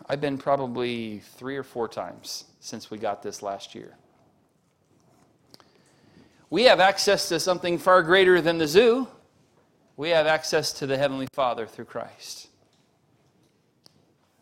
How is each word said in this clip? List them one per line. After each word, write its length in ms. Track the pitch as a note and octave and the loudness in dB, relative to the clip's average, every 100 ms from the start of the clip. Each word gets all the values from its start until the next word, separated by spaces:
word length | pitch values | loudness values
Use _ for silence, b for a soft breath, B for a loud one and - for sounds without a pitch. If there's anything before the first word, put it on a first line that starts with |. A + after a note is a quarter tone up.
| - | -8
I've 140 | C#3+ | -6
been 180 | D3 C3+ | -4 -4
probably 800 | - C#3 C3 A#2+ B2 A#2 A2+ G#2 | -2 -2 -2 -4 -4 -6 -8 -12
three 360 | - - B2+ C#3 | -16 -16 -12 -12
or 60 | |
four 260 | B2+ A#2+ A2 | -10 -6 -6
times 580 | - F2+ - - - - _ | -6 -12 -12 -14 -16 -16 _
since 300 | - A2+ - | -16 -16 -14
we 80 | G#2+ | -8
got 240 | G#2+ G2+ | -6 -6
this 220 | G#2 G2 | -8 -10
last 320 | G#2 G2 - G#2 | -10 -10 -12 -18
year. 200 | - - _ _ _ _ _ _ _ _ _ _ _ _ _ _ _ - b b b b b b b b b | -20 -20 _ _ _ _ _ _ _ _ _ _ _ _ _ _ _ -20 b b b b b b b b b
We 140 | E3 | 4
have 160 | A#3+ F3 | 6 6
access 500 | F#3+ G3 - F#3+ - | 4 2 0 0 0
to 100 | E3 | -4
something 380 | F#3 F3 F3 E3+ | -2 -2 -2 -2
far 240 | F#3+ F#3 | 4 4
greater 400 | D#3+ F#3+ F#3 F3+ | 6 4 6 4
than 160 | D#3+ E3 | 2 0
the 80 | D3+ | 2
zoo. 420 | F3 A#3+ B3 B3 - _ _ _ _ _ _ _ - | 4 6 4 -2 -12 _ _ _ _ _ _ _ -8
We 120 | D#3 | 0
have 160 | E3 D3+ | 2 4
access 480 | D#3 - E3 D3 | 2 0 -2 -2
to 140 | - C#3 | -4 -4
the 100 | C3+ | 0
Heavenly 300 | C#3+ C3+ C3 | 0 -2 -8
Father 360 | - B2+ A#2 G#2+ | -4 -2 -4 -8
through 180 | - A2+ | -12 -14
Christ. 640 | A#2+ A2 - - - - _ _ _ _ _ _ _ _ _ _ _ _ _ _ _ _ _ _ _ | -12 -12 -14 -18 -18 -20 _ _ _ _ _ _ _ _ _ _ _ _ _ _ _ _ _ _ _